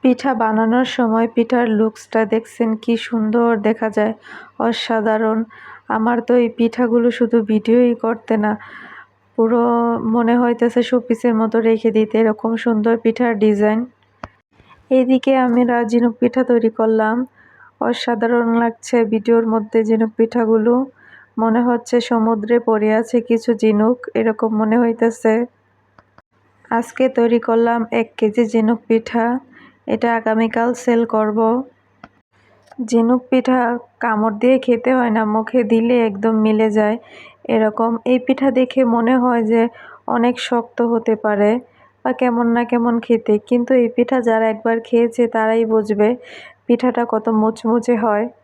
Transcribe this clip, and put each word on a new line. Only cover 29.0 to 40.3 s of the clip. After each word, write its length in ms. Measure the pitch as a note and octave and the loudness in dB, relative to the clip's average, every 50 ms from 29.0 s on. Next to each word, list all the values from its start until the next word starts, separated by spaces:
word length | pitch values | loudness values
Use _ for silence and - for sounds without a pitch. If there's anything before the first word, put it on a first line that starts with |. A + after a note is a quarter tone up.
| A3+ - - A#3 A3+ A#3 B3 C4 - _ - - - - _ _ _ - A3+ | -2 -2 -4 -2 -2 -2 -2 -4 -8 _ -20 -20 -20 -20 _ _ _ -6 -6
এটা 140 | A3 - A#3 A#3 A3+ | -2 -2 -2 -2 -2
আগামীকাল 500 | A3 A3 A3 A3 A3+ A3+ A3 A3+ A#3 A#3+ A#3+ A#3 - | -2 -2 0 0 0 0 0 -2 -2 -2 -4 -4 -2
সেল 180 | - A#3+ A#3 A#3 A3+ A#3 | 0 0 0 0 0 0
করব। 240 | A3 G#3+ G#3+ G#3 A3 A3+ A3 A#3 B3+ C4+ - _ _ _ _ _ _ - - _ _ _ _ _ _ _ _ _ _ _ _ - - B3+ A3+ | -2 -2 0 0 0 0 0 0 -2 -4 -8 _ _ _ _ _ _ -20 -20 _ _ _ _ _ _ _ _ _ _ _ _ -12 -12 -8 0
ঝিনুক 320 | B3 A#3 A3+ A#3 B3 B3+ B3 - | 2 2 4 4 2 0 0 0
পিঠা 300 | - B3+ B3 C4 B3+ B3+ A#3+ A#3 A#3+ A#3+ - _ _ _ - | 0 0 2 2 0 0 0 0 -2 -4 -8 _ _ _ -4
কামড় 320 | A#3+ A3 G#3+ G#3+ A3+ G#3+ G#3 | -2 0 0 0 -2 -2 0
দিয়ে 160 | A3 B3 C4 B3+ C4 | 2 2 2 2 2
খেতে 260 | - A#3+ A3+ A#3+ B3 C4 B3+ | 0 -2 0 0 0 0 0
হয় 140 | B3 A#3+ G#3+ | 0 0 0
না, 60 | A3+ A3 G#3+ G#3+ | 0 0 0 -2
মুখে 260 | A3 A3 G#3+ - B3+ A#3+ G#3 | -2 -4 -2 -2 -2 0 2
দিলে 240 | A3+ A3+ A3+ A#3 B3 A#3+ A#3 A3 | 0 0 2 2 2 2 2 0
একদম 260 | G3 G3 G#3 A3+ A3+ A3 G#3+ | -2 -2 -2 0 0 2 2
মিলে 220 | A3 A3 G#3+ A3 A3 G#3 A3 | 2 2 2 0 0 2 0
যায় 200 | G#3+ G#3 A3 A#3 - - - - - - - _ _ - A#3 | 0 0 -2 -4 -8 -18 -20 -20 -20 -20 -20 _ _ -2 0
এরকম। 380 | A3+ A3 G#3+ G#3+ - A3+ A3+ A#3 A3+ - | 0 0 0 0 -2 -2 -2 -2 -4 -2
এই 140 | A#3+ B3+ B3+ B3+ | 0 0 0 0
পিঠা 240 | - C4 C4 C4+ C#4 A#3+ C4 | -2 -2 0 0 0 2 2
দেখে 220 | C4 B3 - C4 C4 A#3 A3+ | 0 0 0 0 0 2 2
মনে 200 | A#3 A3+ A3+ C4 C4 A#3+ | 0 2 2 2 2 2
হয় 200 | B3+ B3 A#3+ A3+ G#3+ | 2 0 0 0 2
যে 100 | A3+ A#3 A3+ A#3+ - - - - - - _ - - | 2 2 2 0 -2 -10 -20 -20 -20 -16 _ -4 -2
অনেক 200 | A#3+ A#3 B3 | 0 2 0